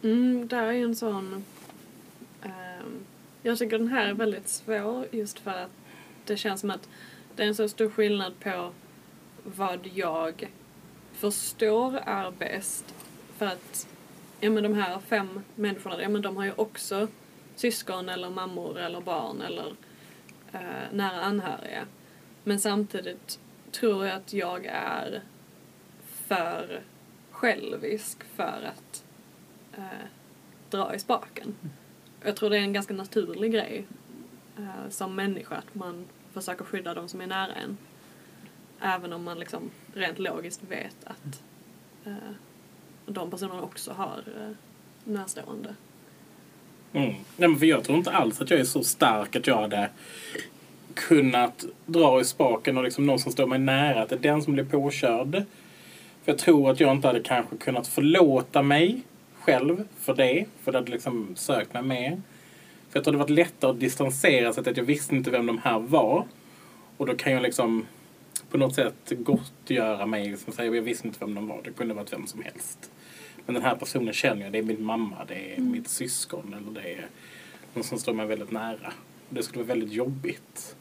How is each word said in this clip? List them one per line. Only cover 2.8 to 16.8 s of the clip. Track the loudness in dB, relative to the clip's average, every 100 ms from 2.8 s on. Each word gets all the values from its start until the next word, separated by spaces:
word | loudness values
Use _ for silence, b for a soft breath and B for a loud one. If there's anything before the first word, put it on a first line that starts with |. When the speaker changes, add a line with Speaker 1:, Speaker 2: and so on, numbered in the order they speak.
| -14 -14 -16 -20 -20 -6
Speaker 1:
jag | -2 0
tycker | 0 0
den | 0
här | 2 0
är |
väldigt | 0 0 -2 -6
svår | -8 -4 -4 -2 -6 -6
just | -6 -6 -8
för | -8
att | -8 -10 -14 B B B B
det | -6 -4
känns | -2 -2
som | -4
att | -6 -10 B B B B -2
det |
är | 0
en |
så | 2 0
stor | 2 0
skillnad | 2 2 2 -2 -6
på | -8 -6 -8 -12 -20 -20 -20 -20 -20 -18
vad | -16 -4 -4 -4 -8
jag | -4 -2 0 -4 -6 -12 -14 -20 -20 -20 -20 -20
förstår | -4 -2 -2 -6 0 2 4 2 -2 -4
är | -4 -4
bäst. | -6 -6 -6 -6 -8 -10 -18 -20 -20 -20 -6
För | -4
att, | -4 -10 -10 -12 -16 -20 -20 -20 -2
ja, | 2
men | 2
de | 2
här | 0 0 -4 -2
fem | -2 -2 -8 -14
människorna, | -4 -4 -4 -8 -6
ja, | 0
men | 0
de | -2 -2
har |
ju | -4 -2
också | -4 -2